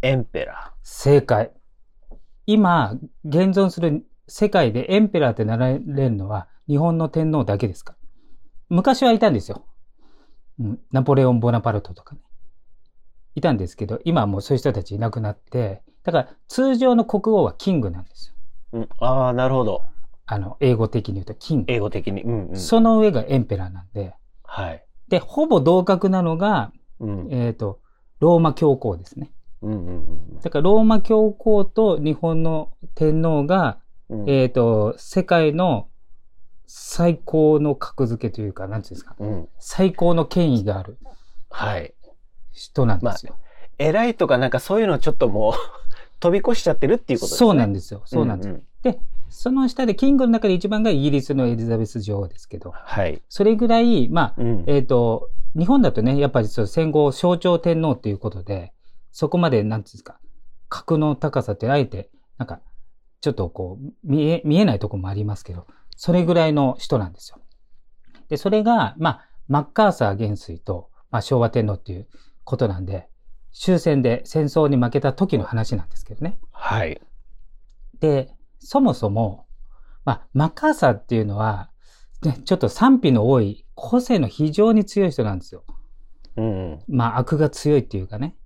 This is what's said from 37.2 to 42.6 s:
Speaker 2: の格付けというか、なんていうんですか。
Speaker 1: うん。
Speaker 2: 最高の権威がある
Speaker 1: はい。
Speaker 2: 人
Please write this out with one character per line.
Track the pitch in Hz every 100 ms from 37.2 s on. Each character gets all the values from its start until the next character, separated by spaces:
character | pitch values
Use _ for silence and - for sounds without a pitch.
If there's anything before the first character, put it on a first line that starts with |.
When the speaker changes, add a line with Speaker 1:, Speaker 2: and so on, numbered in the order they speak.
| - 156 156 151
Speaker 2:
の | 147 139
格 | - - 127
付 | 117 117
け |
と | -
い | 104
う |
か、 | - 95
な | 107
ん |
て | -
い |
う |
ん | -
で |
す |
か。 | - -
Speaker 1:
う | 101
ん。 | 104 - -
Speaker 2:
最 | - - 185
高 | - 175
の | 170 156
権 | 185 165
威 | 120
が | 101 95
あ |
る | 92 - - - - - -
Speaker 1:
は | - - -
い。 | - - - - - - -
Speaker 2:
人 | -